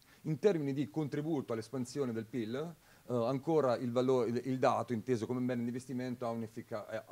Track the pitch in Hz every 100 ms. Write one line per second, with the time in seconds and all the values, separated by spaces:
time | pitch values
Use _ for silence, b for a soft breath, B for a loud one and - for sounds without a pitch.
0 | b b 156 151 208 170 139 135 131 156
1 | 147 147 151 151 - 113 107 135 120 147
2 | 127 113 110 131 107 127 165 156 - -
3 | - 120 117 135 160 160 135 117 123 123
4 | 127 131 117 120 131 131 127 110 117 117
5 | 101 120 107 127 123 120 120 123 127 127
6 | 127 123 120 117 110 - - 110 98 110
7 | -